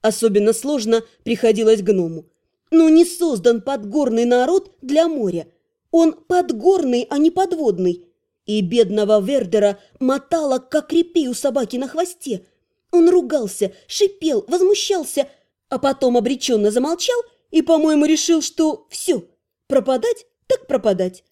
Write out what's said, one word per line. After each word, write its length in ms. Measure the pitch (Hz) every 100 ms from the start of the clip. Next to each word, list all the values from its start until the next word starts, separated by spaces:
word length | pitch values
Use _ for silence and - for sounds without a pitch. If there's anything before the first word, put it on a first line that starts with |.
Особенно 520 | 220 - 226 202 208
сложно 500 | 226 269 294 214 226 226 _
приходилось 580 | - 226 226 214 220 220
гному. 480 | 190 190 165 160 - _ _ _ _
Ну, 160 | 330 320
не 160 | 320 349
создан 560 | - 339 226 233 233
подгорный 640 | 269 277 202 269 269 226 240
народ 500 | 247 254 370 - _
для 260 | 254 294 339
моря. 400 | 302 202 175 151 _ _ _ _
Он 220 | 330 330
подгорный, 960 | - _ 359 349 226 277 381 285 240 -
а 80 | 285
не 140 | 320
подводный. 720 | 339 381 339 269 180 180 175 _ _ _ _ -
И 160 | 214
бедного 600 | 180 233 202 208 202 214
Вердера 580 | 190 277 196 208 202 202 _ _
мотало, 600 | 254 269 - 330 294 254
как 320 | - 311 302
репей 340 | 330 339 339 262
у 60 |
собаки 440 | 240 285 247 220 247
на 100 | 262
хвосте. 580 | 311 359 - 285 190 _ _ _ _ _
Он 180 | 349 339
ругался, 640 | 359 247 302 208 - 196 - _
шипел, 580 | - 392 - 320 233 -
возмущался, 840 | 349 370 415 - 381 294 - 277 _ _ _ _
а 100 | 262
потом 380 | 277 269 254 240
обреченно 540 | 226 269 - 233 208
замолчал 480 | 220 277 349 - 480 - _ _
и, 100 | 320
по-моему, 440 | - 320 311 302 302
решил, 360 | 311 - 330
что 460 | - - 311 285 _
все, 360 | - - 262 - _ _ _ _
пропадать 580 | 277 254 262 466 466 _ _ _
так 200 | 508 -
пропадать. 560 | 262 220 190 185 - _